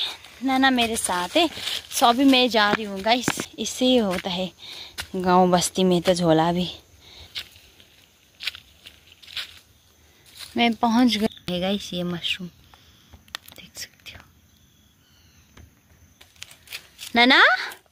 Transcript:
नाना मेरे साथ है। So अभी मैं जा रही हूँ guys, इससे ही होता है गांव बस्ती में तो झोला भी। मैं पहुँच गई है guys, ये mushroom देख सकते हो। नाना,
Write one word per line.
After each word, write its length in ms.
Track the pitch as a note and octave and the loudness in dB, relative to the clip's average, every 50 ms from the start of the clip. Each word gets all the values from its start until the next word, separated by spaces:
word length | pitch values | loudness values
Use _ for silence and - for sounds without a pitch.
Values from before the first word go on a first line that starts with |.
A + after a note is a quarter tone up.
| - - - - - - - - A#3+ | -8 -8 -10 -14 -18 -20 -12 -6 -4
नाना 260 | C4+ C4 C4 C4+ C4+ | -2 0 2 2 2
मेरे 260 | B3+ A#3+ A#3 A3 A3+ | 2 2 0 -2 -2
साथ 320 | - - - F3+ F3+ F3+ F3+ - | -4 -4 -2 -2 -2 -2 0 0
है। 140 | D#4 F4 D4+ - - - - - - - - | 2 2 0 -2 -6 -10 -8 -8 -10 -10 -8
So 120 | - - C4+ | -4 0 2
अभी 200 | A#3+ A#3+ B3+ C#4+ | 2 4 4 4
मैं 260 | C4+ C4 B3 B3 A#3+ | 4 6 4 4 2
जा 220 | G3+ G#3+ G#3 G#3 | 2 2 2 2
रही 120 | G#3 A3 A3 | 0 -2 -4
हूँ 160 | G3+ G3 F#3+ | -8 -8 -4
guys, 280 | F#3+ A3 A#3+ B3+ A3+ - - - - - - - | 0 0 0 0 0 -4 -6 -6 -8 -12 -10 -10
इससे 260 | A3 - - - B3+ | -8 -8 -4 0 2
ही 120 | B3+ B3+ | 2 4
होता 340 | A#3+ G#3+ F#3+ F3 F#3+ - G3 | 4 2 0 -2 -4 -4 -6
है 220 | F3 F#3 F#3 E3+ - - - - - - - - - - - - - | -6 -6 -6 -8 -10 -16 -20 -20 -18 -18 -18 -18 -14 -14 -14 -8 -6
गांव 340 | F#3 F3+ F#3 F3+ F#3 F#3 F3+ | -4 0 4 4 6 6 6
बस्ती 340 | F3+ F3 E3+ - - F#3+ F#3 | 4 2 0 0 0 2 2
में 180 | F3+ F3+ E3+ | 4 2 2
तो 120 | E3 F#3 F3+ | 2 0 0
झोला 380 | F3 F3 E3 D#3 D#3+ D#3+ F3 | 2 2 2 4 4 2 0
भी। 180 | F3 F3+ F3+ - - - _ _ _ _ - - - - - - - - - - - - - - _ _ - _ _ _ _ _ _ _ _ _ _ - - - - - - _ _ _ - - - _ _ - - _ - - - - - - - - _ _ _ _ _ _ _ _ _ _ _ _ _ _ - - - - - | 0 -2 -4 -6 -8 -16 _ _ _ _ -20 -20 -20 -20 -20 -16 -14 -16 -16 -16 -20 -20 -20 -20 _ _ -20 _ _ _ _ _ _ _ _ _ _ -12 -12 -12 -12 -14 -20 _ _ _ -20 -20 -20 _ _ -20 -20 _ -20 -18 -14 -14 -14 -16 -18 -20 _ _ _ _ _ _ _ _ _ _ _ _ _ _ -20 -20 -18 -10 -4
मैं 180 | A#3 A#3 A#3 A3 | -2 0 0 0
पहुँच 420 | - A#3+ A#3 A3 B3 B3+ A#3+ G#3+ | 0 -2 0 2 2 2 2 0
गई 360 | G#3 A3 - - - - - | 0 -4 -4 -6 -8 -10 -8
है 80 | F3+ F3 | -6 -4
guys, 320 | F3+ F#3+ G#3 G3 - - | -4 -4 -4 -6 -6 -8
ये 100 | F3+ F3 | -8 -8
mushroom 460 | F3 F3 F3 E3 - - - - F3+ E3+ _ _ _ _ _ - _ _ _ _ _ _ - - _ _ - - - - - - | -6 -6 -6 -6 -6 -8 -8 -8 -10 -16 _ _ _ _ _ -20 _ _ _ _ _ _ -20 -20 _ _ -18 -18 -18 -20 -20 -20
देख 180 | - - - - | -20 -20 -18 -18
सकते 320 | - - _ _ - - | -18 -18 _ _ -20 -20
हो। 140 | - - - _ _ _ _ _ _ _ _ _ _ _ _ _ _ _ _ _ _ _ _ _ _ _ _ _ _ - - - _ _ _ _ _ _ _ _ _ _ - _ _ - - - - _ _ - - - - _ _ - - - - | -20 -20 -20 _ _ _ _ _ _ _ _ _ _ _ _ _ _ _ _ _ _ _ _ _ _ _ _ _ _ -20 -20 -20 _ _ _ _ _ _ _ _ _ _ -20 _ _ -20 -20 -20 -20 _ _ -18 -18 -18 -18 _ _ -20 -12 -4 2
नाना, 300 | A#3 A#3+ B3+ C#4 E4+ A4+ D#5 F#5 - - - - - _ _ | 2 4 6 6 6 6 4 4 0 -4 -10 -12 -16 _ _